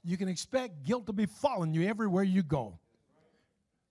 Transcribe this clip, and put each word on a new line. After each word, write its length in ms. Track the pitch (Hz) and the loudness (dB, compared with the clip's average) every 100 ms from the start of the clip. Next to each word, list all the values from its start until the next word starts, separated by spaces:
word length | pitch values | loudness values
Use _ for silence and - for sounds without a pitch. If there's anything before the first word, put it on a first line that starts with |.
you 160 | 170 180 | -6 -2
can 100 | 190 | -2
expect 560 | 170 - 262 247 156 | -4 -2 -2 -2 -4
guilt 240 | 135 247 202 | -2 -2 -2
to 60 | |
be 120 | 208 208 | -2 -2
following 480 | - 285 220 160 | 0 0 2 0
you 140 | 160 185 | 2 2
everywhere 360 | 214 214 180 | 0 2 2
you 180 | 196 185 | 4 2
go. 380 | 151 147 107 85 _ _ _ _ _ _ _ _ _ _ _ | 2 0 -2 -10 _ _ _ _ _ _ _ _ _ _ _